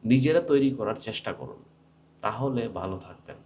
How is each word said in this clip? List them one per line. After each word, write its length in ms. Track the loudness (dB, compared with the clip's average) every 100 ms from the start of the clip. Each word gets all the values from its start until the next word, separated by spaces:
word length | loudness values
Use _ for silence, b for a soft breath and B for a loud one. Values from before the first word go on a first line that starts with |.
নিজেরা 380 | 4 4 6 2
তৈরি 280 | 4 4 4 0
করার 200 | -4 -4 -6
চেষ্টা 240 | -8 -8
করুন, 260 | -8 -12 -16 -20 _ _ _ _ _
তাহলে 400 | -6 -2 -2 -2 -4
ভালো 300 | -6 -6 -8
থাকবেন। 400 | -12 -20 -20 -20